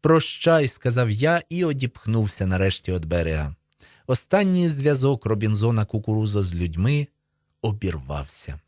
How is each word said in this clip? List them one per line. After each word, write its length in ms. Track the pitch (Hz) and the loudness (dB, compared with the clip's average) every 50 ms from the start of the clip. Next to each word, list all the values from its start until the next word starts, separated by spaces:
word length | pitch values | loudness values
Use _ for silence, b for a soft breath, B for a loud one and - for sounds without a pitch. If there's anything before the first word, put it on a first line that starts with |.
«Прощай», — 680 | - 151 160 160 151 - - - - 170 165 160 147 127 | 4 4 4 4 4 0 -8 -2 2 4 4 4 4 2
сказав 420 | - - - 123 117 127 123 113 | -2 -2 -2 0 2 2 2 0
я 320 | 104 104 135 156 170 170 165 _ | 0 2 2 2 2 2 -2 _
і 160 | 160 175 180 | -4 -2 0
одіпхнувся 800 | 165 147 135 131 120 - - - 107 110 113 110 101 - - 98 | 0 0 0 -2 -4 -4 -6 -4 -2 0 0 0 0 -2 -2 -2
нарешті 460 | 95 95 92 95 95 90 - _ - 92 | 0 2 2 2 0 0 -2 _ -4 -4
від 120 | 90 80 | -4 -2
берега. 500 | 78 87 87 82 80 80 78 76 71 71 _ _ _ b b b b b b b | -2 -2 0 0 0 -2 -2 -4 -4 -8 _ _ _ b b b b b b b
Останній 640 | - 127 - - _ - 196 208 190 185 180 175 170 | -2 -2 -2 0 _ 2 2 2 2 2 2 2 0
зв'язок 580 | 151 139 135 147 147 135 131 139 139 120 - | 0 0 2 2 2 2 2 2 0 0 0
Робінзона 580 | 104 110 104 107 107 107 104 107 117 117 110 107 | -2 -2 0 0 0 0 2 2 2 2 2 0
Кукурузо 580 | - - 110 104 - 107 110 110 107 101 104 98 | -2 -4 -6 -2 -2 -2 0 0 0 0 -2 -2
з 120 | 90 87 | -2 -2
людьми 520 | 87 90 85 78 80 95 120 143 147 143 - _ _ _ _ _ _ _ _ _ _ - | -2 -4 -4 -2 0 0 0 2 0 -2 -4 _ _ _ _ _ _ _ _ _ _ -4
обірвався. 960 | 113 104 104 - 92 82 76 65 65 71 71 69 71 - - - - 71 76 _ | -4 -4 -2 -4 -4 -4 -6 -8 -8 -8 -8 -8 -8 -12 -14 -12 -12 -14 -14 _